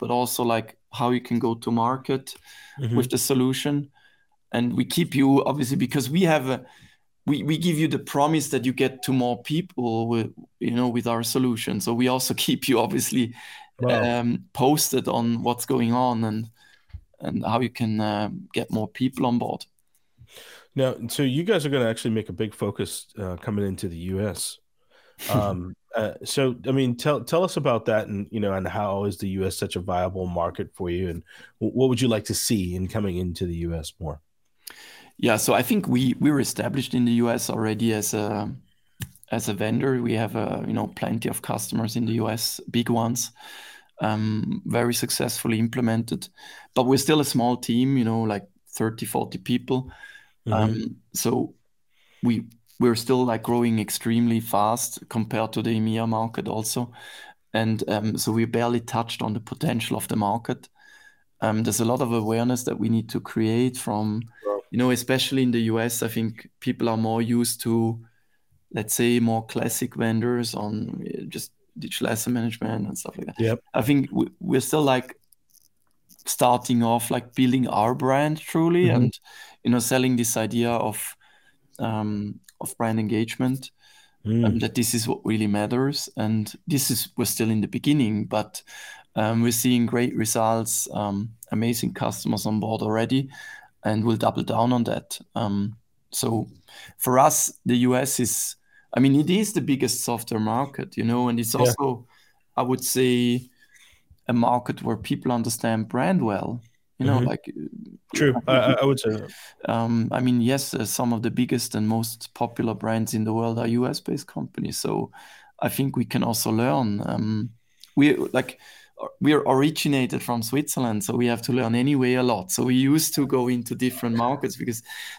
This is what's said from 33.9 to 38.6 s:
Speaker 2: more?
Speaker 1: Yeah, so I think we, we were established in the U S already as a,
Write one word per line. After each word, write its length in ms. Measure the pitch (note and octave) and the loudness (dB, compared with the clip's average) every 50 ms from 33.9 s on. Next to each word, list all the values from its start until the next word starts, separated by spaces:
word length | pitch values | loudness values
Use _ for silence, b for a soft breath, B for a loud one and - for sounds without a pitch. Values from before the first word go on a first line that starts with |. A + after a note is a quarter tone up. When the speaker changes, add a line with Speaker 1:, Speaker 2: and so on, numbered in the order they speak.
| - - | -12 -10
Speaker 2:
more? 200 | E2 D2+ C#2+ D2 _ _ _ _ _ _ B B B B B B B B B B B B B - | -10 -10 -10 -10 _ _ _ _ _ _ B B B B B B B B B B B B B 0
Speaker 1:
Yeah, 180 | - A#2+ A2 | 2 2 4
so 160 | G#2+ - - | 4 4 4
I 100 | A#2 G#2+ | 4 4
think 240 | B2 - G#3+ G#3 - | 4 2 2 2 2
we, 280 | - B2 B2 C3 - - - | 2 2 2 4 2 2 4
we 120 | D#3+ D3 | 4 4
were 80 | D3+ C#3 | 4 4
established 540 | A#2 - - - A2 A#2 - C#3 A#2+ - - | 2 0 -2 -2 -4 -2 -2 -2 -2 0 0
in 100 | B2+ A#2+ | 2 4
the 80 | A#2+ | 4
U 180 | A#2 A#2 A#2+ A#2 | 4 4 4 4
S 200 | A#2 A#2+ - - | 2 0 -2 -2
already 420 | - A2 A2 A2 A2 A2 A2+ A2+ | -2 0 0 0 0 2 2 2
as 220 | A2 G#2+ G#2 - - | 2 0 0 -2 -2
a, 360 | G#2+ G#2 G#2 G#2+ G#2 G#2 - C3 - | -2 -2 -2 -2 -2 -4 -6 -8 -10